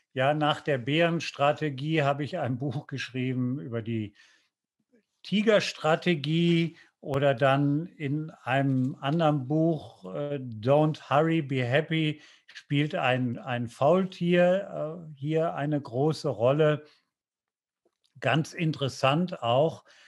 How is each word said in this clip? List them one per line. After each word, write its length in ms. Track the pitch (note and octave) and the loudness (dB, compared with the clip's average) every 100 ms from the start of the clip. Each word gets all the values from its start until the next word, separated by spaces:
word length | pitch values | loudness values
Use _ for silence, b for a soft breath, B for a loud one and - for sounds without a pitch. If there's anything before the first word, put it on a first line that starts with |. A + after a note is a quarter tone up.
| _ | _
Ja, 200 | C3 C3+ | 0 0
nach 280 | D3+ D3+ D3+ | 2 0 0
der 160 | - C3+ | -2 -4
Bärenstrategie 1300 | A#2+ D3+ E3+ E3 - - C#3+ D3 D#3 C3 D3 D#3+ | 0 2 2 0 -6 0 0 0 -4 -4 -2 0
habe 200 | C#3 C#3 | 0 0
ich 140 | D3 F3+ | -4 -4
ein 200 | B2+ B2 | -4 -4
Buch 300 | C#3+ D3 - | -4 -6 -8
geschrieben 720 | C3 - C3 B2+ C3 B2 C3+ | -10 -8 -4 -4 -2 -4 -4
über 220 | D#3+ A#2 | -6 -8
die 320 | A2 A2+ G#2 b b b b _ _ _ _ _ _ _ | -6 -6 -6 b b b b _ _ _ _ _ _ _
Tigerstrategie 1500 | - G3 G#3+ G#3 - - D3+ E3 F3+ E3 C#3 E3 E3+ E3+ E3 B B _ | -4 0 4 2 2 -2 0 2 2 0 0 2 4 2 0 B B _
oder 320 | - C#3 C#3+ | -6 0 2
dann 520 | A#2 C#3 C#3 C#3+ D3 F3 | 4 4 4 2 0 -4
in 440 | - C#3+ D3 D#3 - | -8 -6 -4 -6 -10
einem 520 | - C3+ C#3 C3 B2+ - | -4 0 0 0 -2 -4
anderen 480 | C3+ E3 D#3+ D3 B2+ | -4 0 2 0 0
Buch, 580 | D#3 D#3+ D#3 - - F#3 | 0 2 0 -6 -16 -12
äh, 240 | D3 D3 C#3+ | -8 -6 -8
Don't 720 | B2+ A2 A2 C#3+ D#3 C#3 - | -8 -4 2 4 4 0 0
Hurry, 320 | C#3 E3 E3 | 2 4 2
Be 220 | C#3 C3+ | 0 -2
Happy, 580 | A#2+ C#3 D#3 D#3+ D#3 D3+ B B - | 2 2 2 0 0 -4 B B -20
spielt 480 | - - C#3+ D3+ F3 | -20 -2 0 0 0
ein, 420 | C3+ B2+ B2+ A#2+ | 2 2 0 -4
ein 300 | - A#2+ A#2 | -6 -6 -6
Faultier, 1400 | - C#3 F#3 F#3 - F3 F3 F3 F#3 G3+ D#3 D3+ F3 D#3+ | 2 4 4 2 -2 2 4 4 2 -2 -6 -8 -8 -14
äh, 80 | C#3 | -10
hier 400 | C#3+ D#3+ E3 D#3+ | -4 0 -2 -2
eine 240 | D3 D3 | -2 -2
große 480 | C#3 A#2 D3+ D3+ D3+ | -4 -2 0 0 -4
Rolle. 560 | A#2 A#2+ D3 D#3 D3+ b b _ _ _ _ _ _ _ _ _ _ _ B2+ | 0 2 4 4 2 b b _ _ _ _ _ _ _ _ _ _ _ -6
Ganz 340 | B2 C#3 D#3 | 0 0 0
interessant 880 | - D#3+ C#3+ C3+ - C3+ D3 F3+ F3 | -4 -4 -2 -4 0 2 2 0 -4
auch, 440 | A#2 B2+ D#3+ - b b | 0 2 2 -2 b b